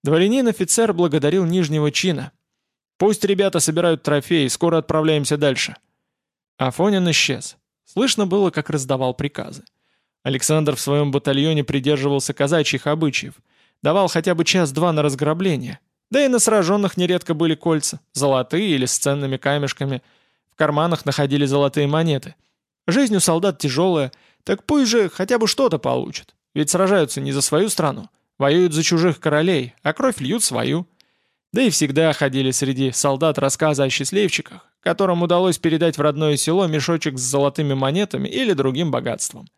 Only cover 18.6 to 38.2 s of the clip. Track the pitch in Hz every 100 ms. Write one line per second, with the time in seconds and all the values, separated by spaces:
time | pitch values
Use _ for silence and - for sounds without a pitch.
18.6 | 214 143 127 - 143 143 139 135 139 147
19.6 | 139 - 139 127 _ _ _ _ _ _
20.6 | 151 147 170 160 147 139 143 143 143 143
21.6 | 139 147 143 156 165 139 - - _ _
22.6 | _ _ - 202 262 202 - 165 190 156
23.6 | 147 127 185 165 131 _ _ _ - 196
24.6 | - 294 247 233 185 - 196 240 220 -
25.6 | 262 151 131 127 127 - - _ _ 147
26.6 | 151 180 190 196 151 - 139 139 131 151
27.6 | 214 - 147 110 - _ _ _ 139 165
28.6 | 180 151 156 170 175 - 156 147 170 165
29.6 | 123 _ 143 156 262 - 160 220 - 120
30.6 | 123 156 180 _ _ _ _ _ _ 202
31.6 | 254 151 147 135 160 147 139 131 131 127
32.6 | 139 131 135 - 147 135 160 143 139 -
33.6 | 156 139 135 - 135 196 196 - - -
34.6 | _ _ - 165 190 175 175 175 185 165
35.6 | 165 156 165 147 147 143 156 143 - 175
36.6 | 180 156 135 165 156 131 127 139 143 139
37.6 | 147 135 135 170 202 127